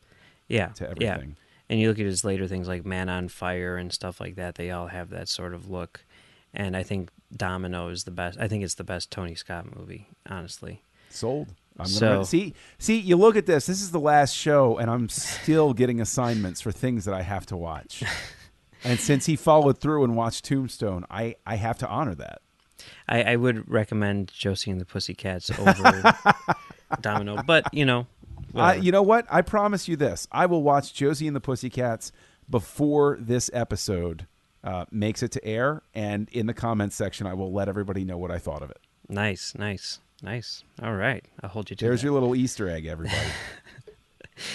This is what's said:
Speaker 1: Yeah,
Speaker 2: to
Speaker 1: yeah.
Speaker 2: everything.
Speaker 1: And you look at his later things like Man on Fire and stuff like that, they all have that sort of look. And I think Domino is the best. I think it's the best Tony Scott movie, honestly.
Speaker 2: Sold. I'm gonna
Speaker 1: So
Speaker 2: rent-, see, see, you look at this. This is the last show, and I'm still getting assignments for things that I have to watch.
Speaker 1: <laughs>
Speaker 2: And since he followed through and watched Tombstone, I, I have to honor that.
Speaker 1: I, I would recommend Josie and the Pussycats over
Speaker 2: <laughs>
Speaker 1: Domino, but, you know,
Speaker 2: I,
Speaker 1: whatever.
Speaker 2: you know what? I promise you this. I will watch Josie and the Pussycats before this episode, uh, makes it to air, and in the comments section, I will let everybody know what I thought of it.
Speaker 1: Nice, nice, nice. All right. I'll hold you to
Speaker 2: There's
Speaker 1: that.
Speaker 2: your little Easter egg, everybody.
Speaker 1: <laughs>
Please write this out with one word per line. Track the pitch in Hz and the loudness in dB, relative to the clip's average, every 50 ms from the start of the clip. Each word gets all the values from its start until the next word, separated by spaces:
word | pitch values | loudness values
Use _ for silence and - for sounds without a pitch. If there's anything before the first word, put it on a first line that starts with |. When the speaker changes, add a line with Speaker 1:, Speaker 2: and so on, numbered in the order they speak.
| _ _ _ _ _ - _ _ _ - | _ _ _ _ _ -20 _ _ _ -2
Speaker 1:
Yeah, | - 110 92 85 | -2 0 0 -2
Speaker 2:
to | - - - - 95 - | -6 -10 -10 -10 -6 -4
Speaker 1:
yeah. | 117 107 | -2 -2
Speaker 2:
everything. | 92 - 67 73 73 - _ _ _ _ _ - | -2 -4 -6 -12 -16 -18 _ _ _ _ _ -2
Speaker 1:
And | 117 110 | 0 2
you | 110 113 | 4 4
look | 107 110 | 2 2
at | 107 | 0
his | 98 92 90 - | -2 -2 -2 -2
later | 104 95 95 95 | -2 -2 -2 -2
things | 92 95 92 87 90 | -4 -4 -4 -4 -4
like | 90 87 87 | -6 -6 -6
Man | 95 92 92 92 92 | -6 -4 -4 -4 -4
on | 90 92 92 90 | -4 -4 -6 -6
Fire | - - 92 90 90 90 90 90 90 | -8 -6 -6 -4 -4 -4 -4 -4 -4
and | 90 90 87 - | -6 -6 -6 -8
stuff | - - 92 87 - | -8 -8 -8 -10 -10
like | - 90 92 | -12 -12 -10
that, | 95 90 87 85 | -10 -10 -10 -8
they | - 87 87 | -8 -8 -6
all | 90 87 87 87 | -6 -6 -8 -8
have | 90 90 87 85 | -8 -10 -10 -10
that | 87 87 90 - | -10 -12 -8 -8
sort | - - 92 87 90 | -8 -8 -8 -10 -10
of | 87 90 92 | -10 -12 -10
look. | 92 90 85 - - - _ _ _ - _ _ _ _ _ _ - | -8 -8 -8 -10 -12 -20 _ _ _ -20 _ _ _ _ _ _ -8
And | - 101 95 92 | -6 -4 -4 -4
I | 92 92 | -4 -4
think | - 104 98 90 - _ _ _ - - | -4 -4 -6 -6 -8 _ _ _ -16 -10
Domino | - 101 90 92 92 92 90 90 87 87 85 | -6 -4 -4 -4 -4 -6 -6 -6 -6 -6 -6
is | 87 87 - | -8 -10 -10
the | - | -10
best. | 90 90 87 90 92 - | -8 -6 -6 -6 -6 -4
I | 113 101 | -4 -4
think | 107 104 98 | -2 -4 -4
it's | 85 - | -4 -6
the | - 95 | -8 -8
best | 87 92 87 - - | -8 -8 -8 -8 -10
Tony | - 101 92 85 82 | -10 -10 -8 -8 -10
Scott | - - - 92 85 - - - | -12 -10 -10 -10 -10 -10 -12 -14
movie, | - - - 90 - 101 _ - _ - - | -16 -16 -14 -16 -16 -18 _ -20 _ -16 -12
honestly. | 95 92 87 - - - - 90 90 - _ _ _ _ _ _ | -12 -12 -12 -12 -14 -14 -14 -14 -14 -16 _ _ _ _ _ _
Speaker 2:
Sold. | - - - 113 135 151 151 - - _ _ _ _ - | -12 -6 -4 -4 -4 -4 -6 -10 -14 _ _ _ _ -8
I'm | 87 | -4
gonna | 92 | -2
Speaker 1:
So | 98 104 110 110 104 98 | 2 4 6 6 6 4
Speaker 2:
rent-, | 95 - | 2 2
see, | - 170 208 170 - - - - - - | 2 2 2 0 -8 -14 -20 -20 -16 -6
see, | - - 220 226 | 0 2 2 2
you | 196 185 175 | 6 6 6
look | 170 202 226 208 | 10 10 8 8
at | 214 160 | 8 4
this. | 180 165 143 - | 4 4 4 4
This | - 185 190 202 | 0 -4 -4 -4
is | 180 | -4
the | 165 170 | -2 2
last | 143 151 147 147 143 131 - | 4 6 8 8 8 6 2
show, | - - 156 147 143 135 120 113 - | -2 2 4 6 6 6 6 4 2
and | 117 113 | 0 0
I'm | 117 123 120 107 | 0 0 0 -2
still | - - - - - - - - 156 160 156 147 123 | -4 -6 -6 -6 -8 -6 0 2 4 6 6 4 4
getting | 104 123 123 120 117 | 4 2 2 2 0
assignments | 113 - - 135 123 120 117 110 101 90 85 - | -2 -2 0 0 0 2 2 0 0 -2 -4 -6
for | - 113 | -6 -6
things | 95 - - 127 123 113 90 | -4 -2 -2 0 0 0 -2
that | 101 98 | -2 -4
I | 92 90 | -4 -4
have | 85 101 95 - | -4 -4 -6 -6
to | - 98 87 | -6 -8 -8
watch. | 85 82 80 73 - - - - - - | -6 -8 -8 -10 -12 -14 -12 -8 -6 -6
Speaker 1:
<laughs> | - - - - - - - - _ _ _ _ _ - - | -6 -6 -8 -12 -16 -18 -20 -20 _ _ _ _ _ -8 -2
Speaker 2:
And | 123 123 113 | -2 0 0
since | - 139 143 135 - | 4 2 2 2 4
he | - 156 | 0 0
followed | 135 - 170 151 156 147 139 127 - | 2 6 8 8 8 8 8 4 4
through | - 143 156 151 135 | 2 0 2 4 4
and | 120 117 | 2 2
watched | 117 113 117 - - - | 2 0 0 -2 -4 -4
Tombstone, | - 147 139 131 120 - - 120 101 92 87 87 - | -2 -2 0 -2 -4 -6 -4 -4 -2 -2 -4 -6 -8
I, | - 98 117 117 110 - - | -6 -6 -6 -6 -6 -8 -8
I | 95 113 | -6 -4
have | 107 104 113 117 - | -2 -2 -2 -2 -4
to | 127 - | -4 -4
honor | 98 127 156 120 85 | -2 -2 -2 -2 -4
that. | 69 - 50 50 - _ _ _ _ _ _ _ - - - - - - - | -6 -10 -14 -14 -16 _ _ _ _ _ _ _ -20 -20 -20 -20 -14 -4 0
Speaker 1:
I, | 117 117 113 | 2 2 4
I | 107 120 | 4 4
would | 120 120 127 117 110 107 | 4 4 2 2 0 -2
recommend | - 117 110 107 - 113 107 104 101 101 101 95 - | 0 0 0 0 2 0 0 0 0 0 -2 -2 -4
Josie | - - - 101 95 - - 107 | -6 -4 -2 -2 -2 -2 -2 -4
and | 95 92 | -4 -4
the | 90 | -6
Pussycats | - - 98 - - 90 - - 95 92 90 - - 107 - | -6 -6 -6 -6 -6 -8 -8 -6 -6 -6 -6 -4 -6 -4 2
over | - 190 185 190 - 254 196 190 190 226 - - - 208 190 - - - 170 | 6 6 6 8 8 6 6 8 6 6 6 6 4 2 2 2 2 -4 -4
Speaker 2:
<laughs> | - - - - _ _ - - - | -4 -4 -20 -20 _ _ -8 -6 -4
Speaker 1:
Domino, | - 110 104 - 101 104 104 107 120 | -2 -2 -2 -2 -2 -2 -6 -4 2
but, | 147 165 156 - 147 - | 4 4 4 4 2 0
you | 147 143 | 2 2
know, | 131 123 120 123 - _ _ - - - - - - - | 4 4 2 0 -6 _ _ -20 -18 -14 -14 -14 -8 0
Speaker 2:
I, | - | 4
Speaker 1:
whatever. | 151 175 185 185 196 | 6 6 6 6 4
Speaker 2:
you | 180 180 | 4 6
know | 196 202 | 6 8
what? | 190 220 240 240 - | 8 6 4 4 4
I | - 170 | 2 2
promise | 180 - - 214 202 208 208 - - - | 2 4 2 2 2 2 0 0 -2 -2
you | 165 | -2
this. | 143 147 113 87 - - - | 0 0 0 0 -2 -8 -4
I | - 143 175 | 0 2 2
will | 180 175 165 143 | 4 4 4 4
watch | 147 139 143 135 - - | 4 4 4 2 -2 -4
Josie | - 139 139 160 139 156 | 0 0 0 0 0 -2
and | 156 143 | -4 -4
the | 135 | -4
Pussycats | - - 131 - - 127 - 127 123 120 113 110 - - - _ - _ _ _ _ - | -4 -4 -4 -4 -4 -6 -4 -2 -2 -2 -2 -4 -6 -14 -16 _ -20 _ _ _ _ -2
before | 127 117 90 - - - 151 147 147 147 143 143 143 - | -2 -2 -2 -2 -4 0 0 2 4 4 4 4 2 -2
this | 120 110 123 123 - - - | -2 -2 0 0 0 -2 -2
episode, | 123 117 - 107 101 - - 101 87 87 87 82 80 - - _ _ _ _ _ _ - | -4 -4 -2 -4 -6 -4 -2 -2 -2 -2 -4 -6 -8 -12 -20 _ _ _ _ _ _ -10
uh, | - 92 90 85 - | -8 -6 -6 -8 -6
makes | - 107 104 110 107 - 123 | -4 -2 0 0 0 -2 -4
it | 117 - | -4 -6
to | - - | -6 -6
air, | 107 110 113 123 143 156 156 _ _ - | -4 -2 0 0 0 -2 -4 _ _ -8
and | 110 104 104 104 104 107 - | -6 -4 -4 -2 -4 -4 -4
in | - 123 107 | -4 -4 -2
the | 113 113 | -2 -2
comments | - - 117 117 107 101 104 - | -2 -2 -2 0 0 0 -2 -2
section, | - 107 95 - - 104 | -4 -4 -4 -4 -6 -6
I | 95 92 | -6 -4
will | 92 98 92 92 | -4 -6 -4 -2
let | 101 98 101 | -2 -2 -2
everybody | 95 104 101 98 95 98 95 | -2 -4 -4 -4 -4 -4 -4
know | 92 90 87 | -4 -6 -6
what | 90 87 | -6 -6
I | 85 85 | -6 -6
thought | - 85 73 73 71 | -6 -8 -8 -8 -10
of | 67 | -12
it. | - - _ _ _ _ _ - | -16 -18 _ _ _ _ _ -8
Speaker 1:
Nice, | 101 101 104 107 95 - - - - | -4 -2 -2 -2 -2 -4 -8 -12 -10
nice, | - 104 104 98 92 - - - - _ _ _ - - | -8 -6 -6 -6 -6 -8 -10 -12 -12 _ _ _ -16 -12
nice. | 98 110 147 - - - - - _ _ - 110 | -10 -8 -8 -8 -10 -14 -16 -16 _ _ -10 -8
All | 113 110 | -6 -4
right. | 95 101 127 127 92 - _ _ - - | -2 -2 -2 -2 -4 -8 _ _ -14 -14
I'll | 98 | -10
hold | - 110 101 - | -8 -8 -8 -8
you | 98 | -8
to | - 110 | -2 0
Speaker 2:
There's | 117 123 117 123 | 2 2 2 2
Speaker 1:
that. | 147 | 2
Speaker 2:
your | 143 | 2
little | 135 127 123 127 | 4 4 4 2
Easter | 127 127 123 - - 107 90 | 2 2 0 -2 -4 -4 -4
egg, | 85 80 80 | -4 -4 -6
everybody. | 80 78 80 82 - 95 | -8 -8 -6 -6 -4 -4
Speaker 1:
<laughs> | - - 80 78 - - - - - _ - - - - - - _ _ _ _ _ - - _ - - - - | -2 -4 -4 -6 -8 -10 -14 -16 -18 _ -20 -20 -20 -20 -20 -20 _ _ _ _ _ -20 -20 _ -14 -12 -10 -10